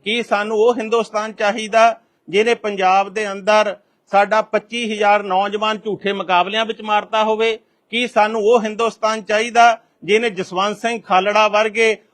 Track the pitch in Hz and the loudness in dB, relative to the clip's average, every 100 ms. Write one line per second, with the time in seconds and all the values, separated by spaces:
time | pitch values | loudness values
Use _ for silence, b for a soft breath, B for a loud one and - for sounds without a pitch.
0 | 202 233 220 202 214 220 233 240 220 226 | -4 -4 -2 -2 -2 2 2 2 -2 -2
1 | 220 214 214 208 208 214 214 220 226 226 | -2 -6 -6 -2 -2 -2 -2 4 4 2
2 | _ _ - 190 220 233 214 196 185 190 | _ _ -2 0 2 0 -2 0 2 2
3 | 196 196 208 196 196 214 214 180 _ _ | 0 -6 -6 -4 2 2 2 -4 _ _
4 | _ 196 202 214 214 214 208 233 226 208 | _ 2 4 0 0 -4 -4 -8 -6 0
5 | 208 208 202 185 202 208 214 214 220 190 | 2 2 2 -2 -2 -4 -4 -4 -6 -6
6 | 175 196 175 180 180 220 220 226 214 208 | -6 -6 0 0 0 -2 -4 -8 -2 -2
7 | 208 220 220 214 226 226 _ _ _ 226 | 0 -2 0 0 -2 -4 _ _ _ -6
8 | 240 226 214 220 208 240 214 214 226 - | -2 0 0 0 2 2 0 -4 -4 -2
9 | 220 220 202 214 240 233 233 226 _ _ | -4 -4 -2 -2 0 4 4 4 _ _
10 | 156 214 233 185 180 180 202 208 233 233 | -2 0 0 -6 -6 -2 -4 -2 -6 -6
11 | - 190 196 208 214 208 214 214 226 208 | 0 0 2 2 2 2 0 0 0 0
12 | _ | _